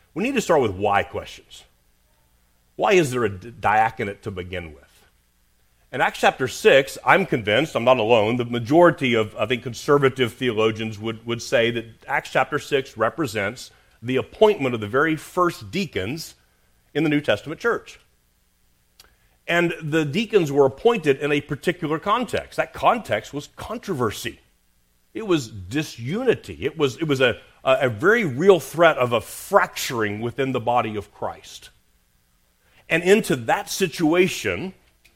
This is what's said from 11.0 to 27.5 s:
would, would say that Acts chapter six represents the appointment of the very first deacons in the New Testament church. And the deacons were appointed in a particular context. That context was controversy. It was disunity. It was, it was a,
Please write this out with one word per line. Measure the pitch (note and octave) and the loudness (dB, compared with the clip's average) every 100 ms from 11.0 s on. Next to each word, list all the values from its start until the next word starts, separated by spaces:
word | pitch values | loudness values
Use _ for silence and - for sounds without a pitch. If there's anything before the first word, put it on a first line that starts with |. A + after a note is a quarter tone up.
would, | A2 A2+ A#2 | -8 -8 -8
would | A#2 | -8
say | - C3 A#2 | -2 0 2
that | A#2+ A2+ - - | -2 -8 -18 -6
Acts | C#3+ - | -6 -2
chapter | D3 C3+ D3 | -2 -2 -4
six | - C3+ C3 G#2+ | -2 -4 -4 -2
represents | A2 - D3 G#2 G2 B2 - _ _ _ | -2 -2 -4 -4 -4 -6 -16 _ _ _
the | A#2 | -4
appointment | B2+ A#2 - G#3+ G3+ C3 A#2+ | -4 -4 2 2 4 -2 -2
of | |
the | G#2 | -2
very | B2+ D#3+ D#3 | 0 0 -2
first | - - F3 - G2+ | -4 0 0 -2 -8
deacons | D#3+ F3+ G2 F#2+ D#3+ - - _ _ _ _ _ | -6 -4 -4 -6 -8 -12 -18 _ _ _ _ _
in | C3+ | -2
the | D#3 | 0
New | D3 | 0
Testament | D3 G#2 C3+ D#3+ | 0 -2 -4 -6
church. | A#3+ F#3 - - _ _ _ _ _ _ _ _ _ _ _ _ _ _ - | -4 -4 -6 -20 _ _ _ _ _ _ _ _ _ _ _ _ _ _ -2
And | E3+ E3+ D#3+ | 0 0 -2
the | D#3+ D#3+ | -2 0
deacons | D3+ D3+ A3+ G#3+ D#3 | 0 -2 0 2 2
were | C#3 | 4
appointed | C3+ - A#3 A#3+ D3+ C#3 | 4 4 2 2 2 0
in | D3 | 0
a | D3 | -2
particular | - C#3+ - E3+ D3 D#3 | -2 -4 -4 -4 -4 -4
context. | G3+ A3+ A#3+ F2+ - - | 0 -2 -2 -6 -6 -6
That | D#3+ | -6
context | - D3+ A#3 F#3+ G#2+ - | 0 2 2 0 -4 -4
was | C#3+ - - | -12 -12 -16
controversy. | - A3+ - D3+ A2+ - A2+ - _ _ _ _ _ _ _ | -12 -10 -8 -2 -2 -2 -10 -12 _ _ _ _ _ _ _
It | G#3+ A3 | -10 -2
was | E3 A2+ | -2 -2
disunity. | G#2+ F#2 C3+ D3+ - A#2 G3+ C4 C#3+ - D2+ | -12 -8 -6 -6 -10 -8 -2 -2 -2 -6 -8
It | G2 D#3+ | -8 -2
was, | C#3 A#2 | -4 -2
it | E3 | -2
was | C3+ | 2
a, | B2+ G#2 - | 2 0 -8